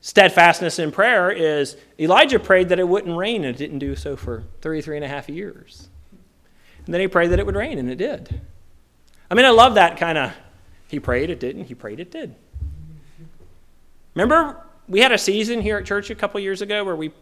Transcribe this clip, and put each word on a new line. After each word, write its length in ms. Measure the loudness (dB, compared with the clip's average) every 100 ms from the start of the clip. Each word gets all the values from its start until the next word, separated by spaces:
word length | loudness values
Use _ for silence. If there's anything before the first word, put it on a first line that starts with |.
steadfastness 800 | -2 4 4 6 6 4 -2 -4
in 100 | -4
prayer 400 | 0 2 2 0
is 460 | 0 0 0 -4 -8 _ -6
Elijah 400 | 2 6 6 2
prayed 300 | 4 4 4
that 100 | 2
it 80 | 2
wouldn't 280 | 0 -2 -6
rain, 280 | -4 -4
and 100 | -4
it 20 | -6
didn't 220 | -8 -8
do 160 | -8
so 220 | -8 -8 -10
for 260 | -10 -10 -12 -12
three, 220 | -8 -8
three 140 | -6 -8
and 80 |
a 40 | -8
half 200 | -10 -10
years. 600 | -12 -12 -16 -20 -20 -20 -20 -20 -20 _ _ _ _ _ -20
And 80 | -6
then 80 | -4
he 60 | 0
prayed 220 | 2 2
that 100 | 2
it 80 | 0
would 100 | -4
rain, 220 | -4 -6
and 100 | -6
it 80 | -4
did. 440 | -6 -6 -10 -12 -12 -20 -20 -20 _ _ _ _ _
I 40 |
mean, 120 | 2 6
I 40 |
love 260 | 8 8 8
that 200 | 4 4
kind 220 | -2 -2
of, 140 | -4 -6 -20 -20 -20 -20 -12
he 100 | -10
prayed, 320 | -4 -2 -2
it 80 | -6
didn't, 280 | -8 -8 -14
he 80 |
prayed, 260 | -14 -14 -14
it 100 | -14
did. 240 | -14 -14 -16 _ -12 -10 -10 -16 -20 -20 -20 -20 -20 -20 -20 _ _ _ -20 -12 -2
Remember, 500 | 2 2 2 -4 -20 _ -4
we 100 | 2
had 140 | 4
a 60 | 4
season 440 | 0 -2 -2 -2
here 160 | -2 -4
at 80 | -4
church 240 | -6 -6
a 60 | -8
couple 240 | -6 -6
years 220 | -6 -6
ago 200 | -4 -4
where 140 | -4 -6
we 160 | -8 -12